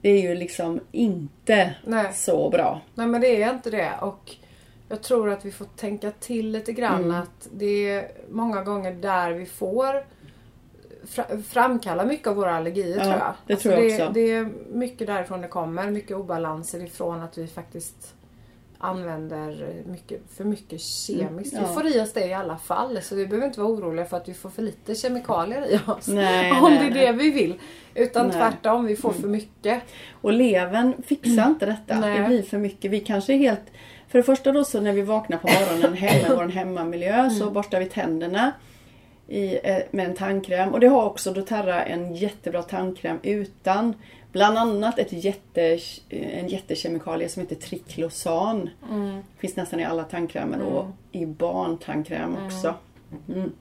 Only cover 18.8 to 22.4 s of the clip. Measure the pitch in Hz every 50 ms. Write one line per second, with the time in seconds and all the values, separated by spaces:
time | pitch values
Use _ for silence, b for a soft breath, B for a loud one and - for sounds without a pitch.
18.8 | - 185 185 185 180 170 160 156 156 156 160 156 151 151 151 151 143 151 170 170
19.8 | - 180 180 175 - - - - - - - - 196 208 208 208 - - 165 160
20.8 | - - - - - - - - 190 190 160 180 208 277 - 214 202 175 - 302
21.8 | 302 320 285 233 214 214 - 220 190 180 185 190